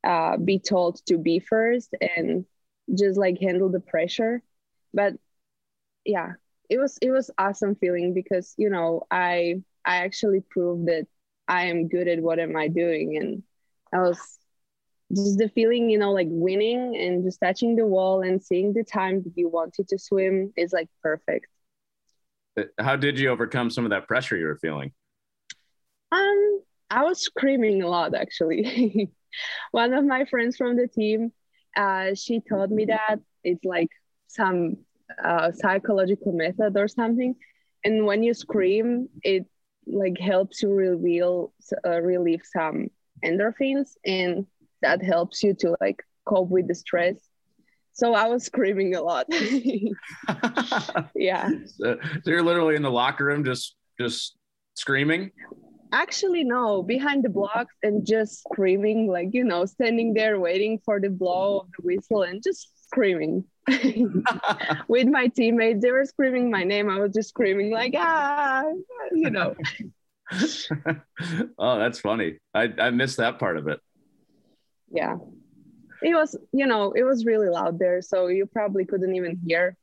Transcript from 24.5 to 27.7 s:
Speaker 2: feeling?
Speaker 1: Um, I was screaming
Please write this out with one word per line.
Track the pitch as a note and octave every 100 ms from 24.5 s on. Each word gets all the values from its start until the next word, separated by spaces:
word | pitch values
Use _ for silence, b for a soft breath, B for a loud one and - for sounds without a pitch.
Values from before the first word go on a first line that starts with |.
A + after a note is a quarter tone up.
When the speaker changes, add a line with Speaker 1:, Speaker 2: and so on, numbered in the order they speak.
| D2
Speaker 2:
feeling? | D#2+ D2 C#2+ _ _ _ _ _ _ - _ _ _ _ _
Speaker 1:
Um, | F4 G4 G4+ G#4 G4+ - _ _
I | A3
was | D4+ -
screaming | - - C4+ C4+ A3